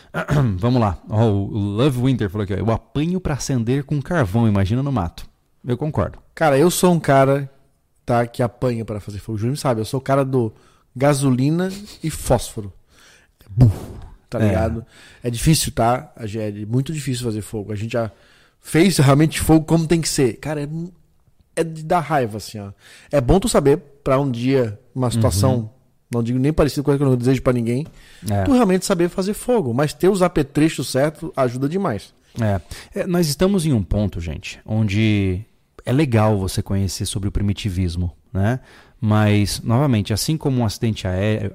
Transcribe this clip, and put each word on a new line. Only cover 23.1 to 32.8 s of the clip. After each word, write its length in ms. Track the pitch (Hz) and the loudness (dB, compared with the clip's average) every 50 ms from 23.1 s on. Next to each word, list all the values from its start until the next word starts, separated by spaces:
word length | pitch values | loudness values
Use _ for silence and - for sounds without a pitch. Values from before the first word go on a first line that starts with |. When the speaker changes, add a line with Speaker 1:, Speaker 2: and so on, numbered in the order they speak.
Speaker 2:
É 80 | - 143 | 0 2
bom 200 | 123 127 156 190 | 4 4 4 4
tu 80 | - 233 | 4 2
saber 280 | - 202 147 139 147 175 - - - _ - | 2 4 4 4 4 2 0 -10 -16 _ -2
pra 160 | 143 131 135 | 0 2 2
um 100 | 143 139 | 2 0
dia, 500 | 120 117 120 131 139 131 120 107 104 - _ _ - | -2 -2 0 2 2 2 2 0 -4 -10 _ _ -6
uma 160 | 131 127 117 | -2 -2 0
situação, 460 | 110 117 110 - 87 98 101 - - | 2 2 2 2 2 2 2 2 2
Speaker 1:
Uhum. 140 | 120 107 110 - _ _ _ _ _ _ - 120 | 0 -2 -8 -12 _ _ _ _ _ _ -6 -4
Speaker 2:
não 100 | 117 117 | -2 -2
digo 140 | 117 123 127 | 0 0 0
nem 140 | 127 147 156 | 0 0 2
parecido 300 | - 160 139 - 147 135 | 2 2 2 0 -2 0
com 80 | 147 | 0
o 60 | 139 | 2
que 60 | 139 147 | 2 4
eu 60 | 135 | 2
não 80 | 131 | 2
desejo 240 | 123 120 131 135 120 | 2 2 2 2 2
pra 120 | - 131 123 | 2 0 0
ninguém, 340 | 123 117 117 120 131 165 - - - - - - - - - | 0 0 -2 -2 -4 -4 -8 -12 -20 -20 -20 -20 -12 -6 -4
Speaker 1:
É. 140 | 101 101 95 | -2 0 2
Speaker 2:
tu 80 | - 262 | 4 4
realmente 320 | 247 240 185 185 190 - | 4 4 4 2 0 0
saber 240 | - 202 170 175 175 | 0 0 0 0 0
fazer 240 | - - 185 202 208 | 0 -2 -4 -4 -4
fogo. 400 | - - - 247 226 151 120 113 | -6 -2 0 0 0 0 0 0
Mas 200 | 131 151 143 - | 0 -2 -2 -2
ter 160 | - - 185 | 0 2 2
os 120 | 214 180 | 2 2
apetrechos 680 | 180 175 - 165 147 - - 147 151 160 - - 131 - | 2 0 2 0 -2 0 0 2 2 2 0 -2 -6 -2
certos 420 | - 127 139 156 151 - 165 160 - | 0 0 0 0 -2 -6 -12 -8 -2
ajuda 320 | 139 131 120 120 127 135 | -2 -2 -2 -2 -2 -4
demais. 460 | 147 165 196 196 160 110 92 - - _ _ _ _ - - | -2 -2 -2 -2 -2 -4 -4 -8 -12 _ _ _ _ -6 -2
Speaker 1:
É. 220 | 113 107 98 92 - - - - | 0 0 0 -2 -4 -8 -18 -18